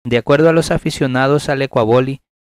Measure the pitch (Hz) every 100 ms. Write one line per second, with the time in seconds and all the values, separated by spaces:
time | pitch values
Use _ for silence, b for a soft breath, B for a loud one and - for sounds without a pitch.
0 | 120 120 127 143 165 165 156 165 160 -
1 | 135 127 135 143 - 135 135 127 110 123
2 | 131 139 _ _